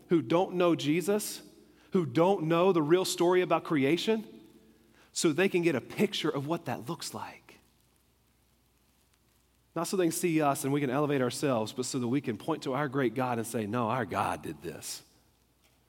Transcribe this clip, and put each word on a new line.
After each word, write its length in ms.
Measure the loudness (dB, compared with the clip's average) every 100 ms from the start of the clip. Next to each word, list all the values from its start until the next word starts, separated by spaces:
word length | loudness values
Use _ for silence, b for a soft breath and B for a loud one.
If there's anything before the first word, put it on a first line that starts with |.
| 0
who 140 | 0
don't 320 | 2 2 2 2
know 180 | 2
Jesus, 680 | 2 0 0 0 -2 -4 -10 -16 -20 b b b
who 160 | -2 0
don't 380 | 2 4 2 2
know 260 | 4 4
the 100 | 4
real 240 | 4 4 2
story 360 | 2 2 4
about 220 | 2 0
creation, 600 | 0 2 2 2 0 -2 -4 -16 -20 -20 -20 b b b b
so 180 | 0 0
they 160 | 2 2
can 140 | 2
get 140 | 2 0
a 60 |
picture 480 | -2 -2 -2 0 -4
of 180 | -2 -2
what 180 | -4 -4
that 240 | -8 -8
looks 240 | -10 -10
like. 460 | -10 -12 -16 -20 -20 _ _ _ _ _ _ _ _ _ _ _ _ _ _ _ _ _ _ _ _ _ -6
Not 120 | -2
so 80 | 2
they 100 | 2
can 60 |
see 300 | 2 2 4
us 220 | 2 2
and 100 | 0
we 80 | 0
can 80 | 0
elevate 320 | 0 2 2
ourselves, 520 | 0 0 0 0 0
but 120 | -4 -4
so 140 | -4
that 80 | -2
we 140 | -2
can 160 | -2 -6
point 260 | -4 -4
to 100 | -4
our 140 | -2 -2
great 260 | 0 0
God 240 | 0 -2 -2
and 80 | -4
say, 220 | -4 -2
"No, 200 | -2 0
our 180 | -2 -2
God 360 | -2 -2 -4
did 220 | -8 -10
this." 400 | -12 -12 -12 -14 -16 _ _ _ _ _ _ _